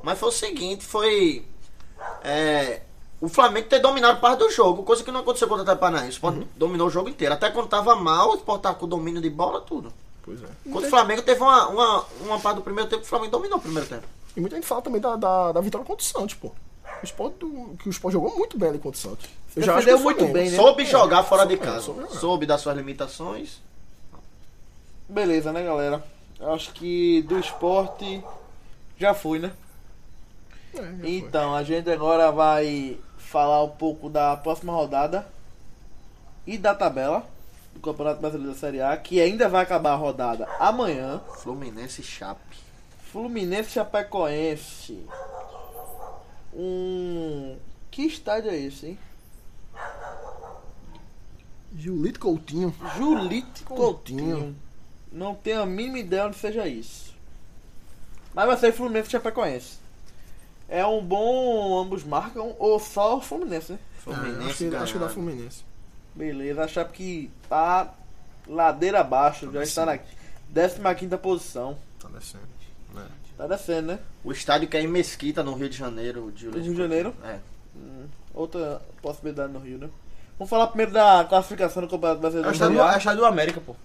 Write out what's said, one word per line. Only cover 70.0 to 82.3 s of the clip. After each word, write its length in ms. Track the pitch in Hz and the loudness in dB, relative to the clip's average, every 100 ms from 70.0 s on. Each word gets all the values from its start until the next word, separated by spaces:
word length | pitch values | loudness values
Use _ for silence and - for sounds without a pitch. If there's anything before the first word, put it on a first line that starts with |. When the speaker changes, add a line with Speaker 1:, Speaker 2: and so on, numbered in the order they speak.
| - - - - - | -6 -16 -12 -14 -4
Speaker 3:
décima 440 | 156 180 180 196 180 | 2 2 2 -2 0
quinta 220 | 185 185 | -2 -4
posição. 600 | 185 180 - 127 127 147 - - | -2 -2 -2 -8 -8 -8 -12 -16
Speaker 2:
Tá 80 | - | -14
descendo. 340 | - - 95 98 - - - - 104 | -14 -14 -14 -14 -12 -14 -14 -14 -14
É. 40 | 98 - - - | -14 -14 -16 -10
Speaker 3:
Tá 100 | 147 | -4
descendo, 400 | 190 - 165 160 | -4 -2 -4 -2
né? 120 | 190 - - | -6 -10 -12
Speaker 1:
O 80 | - | -10
estádio 360 | 143 - 147 160 | -8 0 2 2
que 80 | 156 | -2
é 40 | |
em 60 | 160 | 0
Mesquita, 560 | 175 170 - 147 156 | 0 -2 -4 -4 -2
no 100 | 139 135 | -4 -4
Rio 140 | 139 | -6
de 60 | 123 | -6
Janeiro. 540 | 127 117 120 120 113 | -8 -6 -6 -6 -10
De 140 | 104 117 | -12 -8
Speaker 3:
No 60 | |
Rio 180 | 170 170 | -6 -4
de 40 | 170 | -2
Janeiro? 360 | 175 160 185 247 | 0 0 -2 -8
Speaker 1:
É. 140 | 117 98 - - - - | -12 -14 -14 -18 -18 -18
Speaker 3:
Hum, 300 | 131 135 143 - - | -16 -16 -14 -14 -12
outra 480 | - 165 175 156 143 - - | -8 -8 -6 -6 -6 -12 -10
possibilidade 500 | 147 147 151 147 139 | -10 -8 -8 -6 -8
no 80 | 135 | -8
Rio, 180 | 135 127 | -12 -12
né? 120 | 143 - - - - - | -12 -14 -12 -12 -12 -10
Vamos 100 | 190 | 0
falar 180 | 226 226 | 4 4
primeiro 240 | 214 220 | 2 2
da 340 | 208 208 185 165 | 8 10 10 8
classificação 560 | 190 185 208 180 185 | 4 2 -2 -2 -2
do 60 | 175 | -4
Campeonato 300 | 175 165 160 | -2 0 0
Brasileiro 260 | 160 | 0